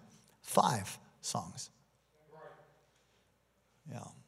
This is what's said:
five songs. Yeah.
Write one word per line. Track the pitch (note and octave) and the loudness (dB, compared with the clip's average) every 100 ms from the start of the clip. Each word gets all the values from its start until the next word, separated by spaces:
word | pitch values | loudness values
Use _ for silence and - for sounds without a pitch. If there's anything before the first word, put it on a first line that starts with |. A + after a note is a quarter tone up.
| - - - - | -14 -20 -20 -18
five | - - - A2+ F#2 - - - | 2 6 8 6 0 -8 -14 -10
songs. | - A#2 F2+ - - - _ _ _ - - - - - - - - _ _ _ _ _ _ _ _ _ D#3 | -4 -2 -2 -8 -12 -14 _ _ _ -20 -20 -18 -18 -18 -20 -20 -20 _ _ _ _ _ _ _ _ _ -12
Yeah. | - - - | -10 -10 -14